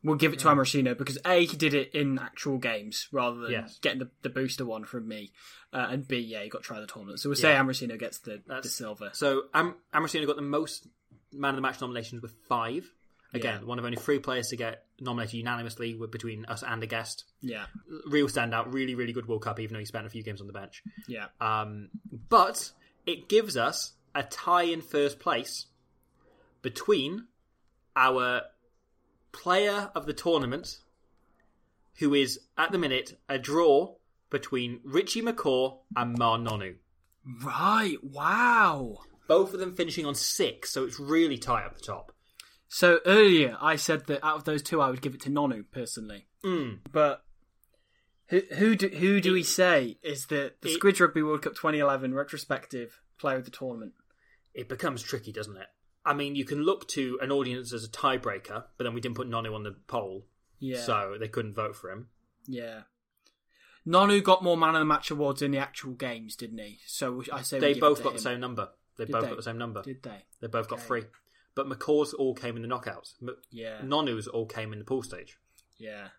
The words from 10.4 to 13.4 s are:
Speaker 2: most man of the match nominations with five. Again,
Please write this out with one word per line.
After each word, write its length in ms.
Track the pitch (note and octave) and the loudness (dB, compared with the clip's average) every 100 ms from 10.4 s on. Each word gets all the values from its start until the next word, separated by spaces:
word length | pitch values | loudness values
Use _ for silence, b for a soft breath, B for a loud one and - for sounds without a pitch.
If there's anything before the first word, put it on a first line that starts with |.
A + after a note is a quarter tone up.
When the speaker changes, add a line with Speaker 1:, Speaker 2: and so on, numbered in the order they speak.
Speaker 2:
most 460 | C#3+ D3 D#3 - - _ _ - _ | 0 -2 -2 -10 -16 _ _ -20 _
man 160 | C#3 C#3 | -6 -4
of 40 | C#3 | -2
the 40 | |
match 200 | C3 B2+ | -4 -4
nominations 400 | B2+ A#2+ A2+ A#2+ | -8 -8 -8 -12
with 120 | A#2 - _ | -14 -18 _
five. 440 | B2 A2+ D3 F3+ _ _ _ _ | -2 0 -6 -10 _ _ _ _
Again, 280 | B2 | -4